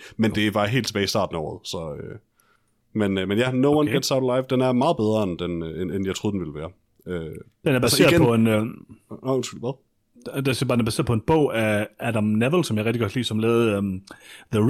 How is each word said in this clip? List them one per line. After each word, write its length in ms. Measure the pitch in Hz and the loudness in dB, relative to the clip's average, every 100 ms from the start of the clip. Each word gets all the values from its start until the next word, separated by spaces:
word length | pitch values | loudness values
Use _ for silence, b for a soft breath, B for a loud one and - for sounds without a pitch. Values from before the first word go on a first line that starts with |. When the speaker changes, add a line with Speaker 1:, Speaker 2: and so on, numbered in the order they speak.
| B - | B -2
Speaker 1:
Men 140 | 110 | 0
det 200 | 101 107 | 2 0
var 120 | 104 104 | 2 0
helt 200 | 127 101 | 0 -2
tilbage 180 | 101 | -2
i 20 | 98 | -2
starten 300 | 110 90 85 | 0 -2 -4
af 40 | |
året, 200 | 78 82 | -8 -10
så... 300 | - 87 80 | -10 -8 -8
Øh, 240 | 69 - - _ _ _ _ _ _ _ | -10 -12 -16 _ _ _ _ _ _ _
men, 260 | 110 101 95 | -2 0 0
øh, 100 | 92 | 0
men 100 | 104 | 0
ja, 120 | 127 | 0
No 200 | 127 139 | 2 2
One 60 | 151 | 4
Speaker 2:
Okay. 140 | 147 | 2
Speaker 1:
Gets 160 | 131 - | 0 0
Out 120 | 135 127 | 0 0
Alive, 160 | 127 131 | -2 0
den 100 | 127 | 0
er 120 | 127 | 2
meget 240 | 123 151 147 | 2 2 2
bedre, 260 | 110 110 | 0 0
end 160 | 98 82 | -2 -4
den, 240 | 87 85 | -4 -4
øh, 200 | 82 78 | -6 -6
end, 80 | 90 | -6
end 140 | 95 95 | -4 -4
jeg 80 | 90 | -4
troede, 160 | 107 98 | -4 -4
den 20 | |
ville 140 | 78 | -6
være. 160 | 73 82 - _ _ - | -8 -12 -14 _ _ -8
Øh, 140 | 87 | -8
Speaker 2:
Den 100 | 80 - - _ | -8 -12 -18 _
er 80 | 160 127 | 0 2
Speaker 1:
altså 0 | 120 - | 2 4
Speaker 2:
baseret 120 | 185 | 4
Speaker 1:
igen 120 | 170 | 6
Speaker 2:
på 120 | 123 | 4
en... 120 | 113 113 | 4 4
Øh, 160 | 107 | 2
Speaker 1:
Nå, 540 | 113 - - - - - | 0 -8 -18 -20 -20 -10
undskyld, 380 | 127 135 117 - | -2 -2 -4 -8
hvad? 120 | 120 135 _ _ _ _ - | -8 -10 _ _ _ _ -10
Speaker 2:
den 80 | 135 135 | -4 -2
er 180 | 120 127 | -2 0
bare, 80 | 120 | 2
den 40 | |
er 40 | |
baseret 220 | 113 - 120 | 0 0 0
på 60 | |
en 80 | 113 | 0
bog 360 | - 160 139 113 | 2 2 2 2
af 300 | 110 104 104 - | 2 0 -2 -6
Adam 260 | 123 110 | -2 0
Neville, 400 | 107 107 127 175 | 2 2 2 2
som 120 | - 107 | 0 0
jeg 80 | |
rigtig 160 | 110 117 | 0 0
godt 140 | 104 | 0
lide, 100 | 131 | -2
som 140 | 113 110 | -2 0
lavede, 340 | 113 117 113 | 2 4 4
øhm, 300 | 101 101 92 - B B B B | 2 -2 -6 -12 B B B B
The 80 | 107 | 2